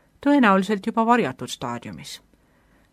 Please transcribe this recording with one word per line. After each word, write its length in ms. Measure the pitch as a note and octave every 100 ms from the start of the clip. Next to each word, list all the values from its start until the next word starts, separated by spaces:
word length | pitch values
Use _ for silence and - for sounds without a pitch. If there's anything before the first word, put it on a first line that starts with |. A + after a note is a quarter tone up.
| _ _ C#4+
tõenäoliselt 600 | C#4+ A3+ F#3+ F#3+ G#3 A3+
juba 200 | A3+ A3+
varjatud 420 | A#3+ D3+ C3 B2
staadiumis. 720 | - B2 A#2+ A2+ F2 - - _ _ _ _ _ _ _